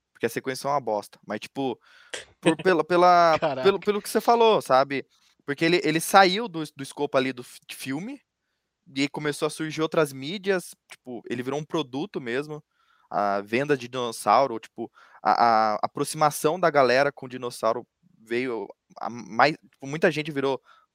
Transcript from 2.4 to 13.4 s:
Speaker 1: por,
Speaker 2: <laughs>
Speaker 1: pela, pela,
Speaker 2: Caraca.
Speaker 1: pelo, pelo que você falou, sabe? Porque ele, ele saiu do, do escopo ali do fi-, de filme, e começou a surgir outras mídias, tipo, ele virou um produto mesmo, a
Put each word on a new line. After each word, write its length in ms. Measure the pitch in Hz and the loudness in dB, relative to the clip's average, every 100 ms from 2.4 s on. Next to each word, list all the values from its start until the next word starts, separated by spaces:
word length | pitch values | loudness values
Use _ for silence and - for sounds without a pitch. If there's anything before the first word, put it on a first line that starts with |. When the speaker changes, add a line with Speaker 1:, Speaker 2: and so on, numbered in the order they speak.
Speaker 1:
por, 140 | 170 160 | -2 0
Speaker 2:
<laughs> 60 | |
Speaker 1:
pela, 200 | 185 170 | 2 2
pela, 560 | 151 180 180 175 170 156 | 2 4 6 6 6 4
Speaker 2:
Caraca. 240 | 160 131 | 0 0
Speaker 1:
pelo, 160 | 185 196 | 0 0
pelo 220 | 202 208 | -2 -4
que 80 | - | -2
você 120 | 226 | -2
falou, 400 | 254 240 226 190 | 2 4 6 4
sabe? 440 | - 131 139 135 - _ _ _ - | 4 2 4 -2 -8 _ _ _ -8
Porque 200 | 139 165 | -2 2
ele, 160 | 175 | 2
ele 160 | 156 160 | 2 0
saiu 480 | - 196 180 196 233 | 6 6 6 4 -6
do, 160 | 165 151 - | -6 -8 -10
do 80 | |
escopo 340 | 135 - 143 139 | -12 -6 -2 0
ali 160 | 131 | 0
do 100 | 123 | -4
fi-, 160 | 123 - - | -14 -20 -20
de 80 | - | -14
filme, 460 | 131 139 214 277 _ _ _ _ _ _ _ 131 | -8 -8 -8 -14 _ _ _ _ _ _ _ -4
e 120 | 143 | -4
começou 360 | - 151 143 151 | -4 -6 -4 -4
a 40 | |
surgir 320 | - 156 147 | -4 -8 -4
outras 300 | 160 165 151 | -2 0 0
mídias, 600 | 135 139 208 185 185 - - _ | -2 -10 -8 -2 -2 -4 -20 _
tipo, 300 | - 127 117 - | -20 -14 -12 -8
ele 140 | 120 | -6
virou 160 | 127 143 | -4 -6
um 60 | 156 | -4
produto 540 | 170 139 131 196 170 | -6 -4 -8 -8 -8
mesmo, 440 | 120 123 151 147 _ _ _ _ - | -6 -6 -6 -12 _ _ _ _ -6
a 320 | 87 101 101 | -2 0 -2